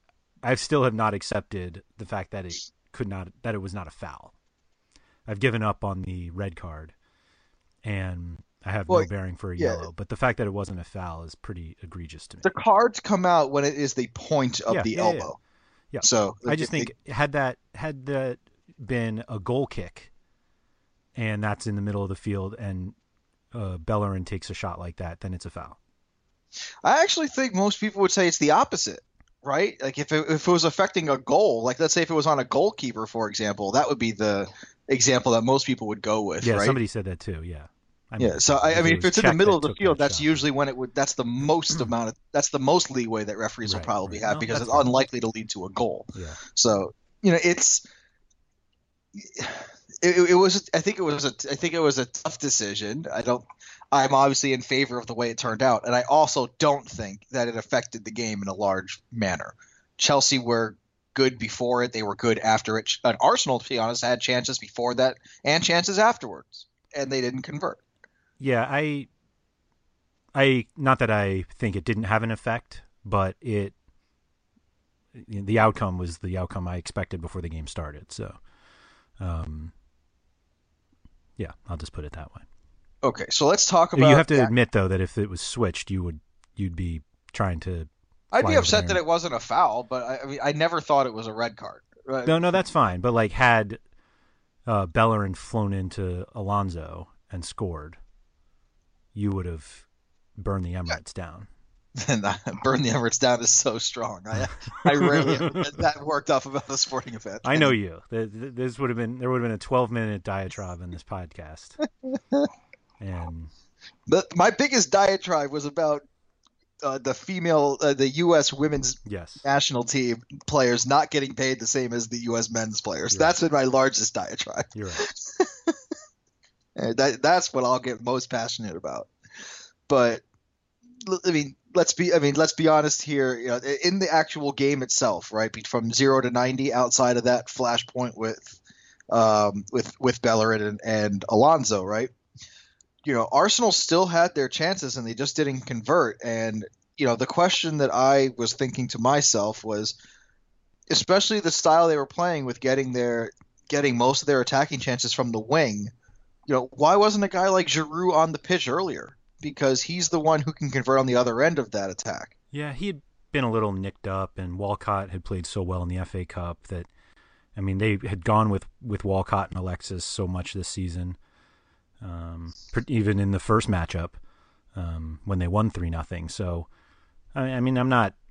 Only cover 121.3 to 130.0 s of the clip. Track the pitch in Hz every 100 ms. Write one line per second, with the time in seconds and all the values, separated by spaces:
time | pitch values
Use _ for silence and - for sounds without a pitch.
121.3 | 123 131 131 117 139 123 120 113 120 117
122.3 | 117 113 113 110 104 107 80 95 - 160
123.3 | 170 165 147 131 131 135 - 110 - -
124.3 | - - - - 107 98 82 415 - -
125.3 | - 359 - - - - - 622 _ _
126.3 | _ _ _ _ - 113 117 135 123 147
127.3 | 180 - 131 123 127 123 110 120 127 -
128.3 | 117 113 - 107 82 71 60 - _ _
129.3 | - - - - _ - 139